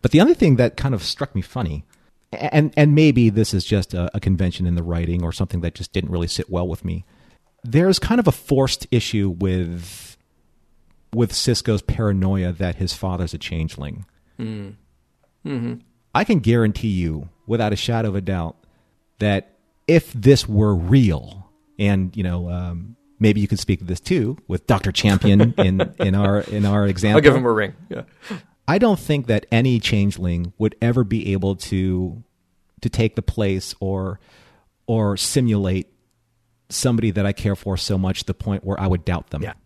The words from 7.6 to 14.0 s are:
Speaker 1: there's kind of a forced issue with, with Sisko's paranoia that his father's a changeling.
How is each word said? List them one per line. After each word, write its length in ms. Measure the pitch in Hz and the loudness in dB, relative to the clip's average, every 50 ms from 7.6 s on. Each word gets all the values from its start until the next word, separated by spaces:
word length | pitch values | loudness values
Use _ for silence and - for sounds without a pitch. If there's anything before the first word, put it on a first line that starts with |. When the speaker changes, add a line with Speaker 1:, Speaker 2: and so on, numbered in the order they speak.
| _ | _
Speaker 1:
there's 360 | 117 113 151 175 190 190 - | 0 2 2 4 4 2 0
kind 200 | - - 226 247 | 0 0 0 2
of 80 | 226 175 | 2 2
a 40 | |
forced 540 | 127 - - - 147 131 135 131 - - - - | 0 0 -2 -2 0 2 2 0 -2 -6 -6 -2
issue 380 | - 117 - - - 107 98 98 | -2 -2 -2 0 -2 -2 -2 -2
with, 880 | 87 85 98 95 92 92 90 85 87 85 85 92 - - - - - _ _ _ _ _ _ _ _ _ _ _ _ _ _ _ _ _ _ _ - | -2 -2 -2 -2 0 0 -2 -4 -6 -10 -12 -14 -18 -20 -20 -20 -20 _ _ _ _ _ _ _ _ _ _ _ _ _ _ _ _ _ _ _ -2
with 180 | 110 117 101 - | 0 0 0 0
Sisko's 480 | - - - 117 - - - 110 101 | -2 0 0 0 0 0 -2 -2 -2
paranoia 680 | - - - - 113 104 101 95 92 95 98 98 92 90 87 | 0 -4 -2 -2 0 0 0 2 0 0 0 0 -2 -2 -2
that 220 | 82 95 90 85 | -4 -4 -4 -4
his 180 | - 95 87 - | -4 -6 -6 -6
father's 400 | - - 95 92 85 90 80 - | -6 -6 -6 -4 -4 -4 -6 -6
a 40 | 78 | -10
changeling. 680 | - - 87 82 80 80 - - 71 73 - 95 | -10 -8 -6 -4 -4 -6 -6 -10 -12 -12 -12 -14